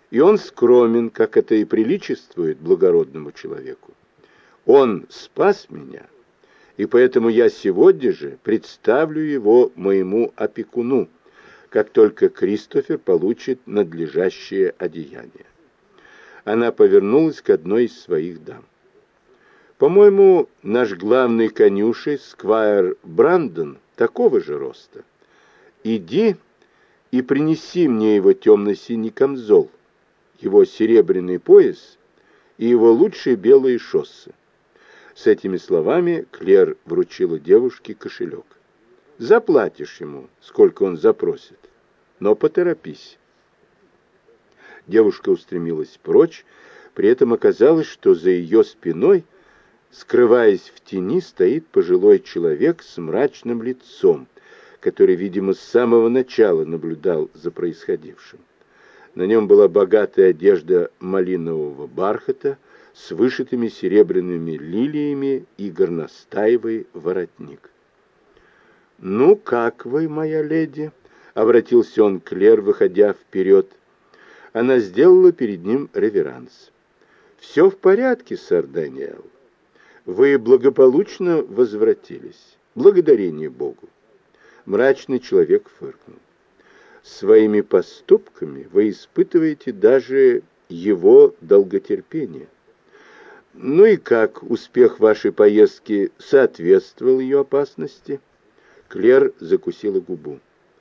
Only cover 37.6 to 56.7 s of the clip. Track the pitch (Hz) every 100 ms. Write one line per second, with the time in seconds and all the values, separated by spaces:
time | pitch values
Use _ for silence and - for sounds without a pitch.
37.6 | 123 - - - - - 87 - - _
38.6 | _ _ _ _ _ - 117 226 226 143
39.6 | 92 - 76 - 78 71 67 _ _ -
40.6 | 98 - 98 85 110 - 87 78 _ _
41.6 | _ _ _ _ _ - 196 214 156 -
42.6 | 175 156 - - - _ _ _ _ _
43.6 | _ _ _ _ _ _ _ _ _ _
44.6 | - - - 104 107 - - 87 - 90
45.6 | 85 78 76 _ - 117 170 - _ _
46.6 | _ - _ - 98 127 123 113 107 95
47.6 | 131 160 151 - 104 87 90 90 85 107
48.6 | - _ 87 80 147 190 - _ _ _
49.6 | _ _ _ _ - 120 120 123 113 92
50.6 | - _ - 95 92 175 175 - 92 151
51.6 | - 101 87 90 104 98 - - 85 76
52.6 | 143 170 - - 80 92 139 - 117 117
53.6 | 120 127 _ - 92 73 64 _ _ _
54.6 | _ _ 98 - 95 87 98 95 95 92
55.6 | - 117 120 117 113 127 127 - 107 82
56.6 | 78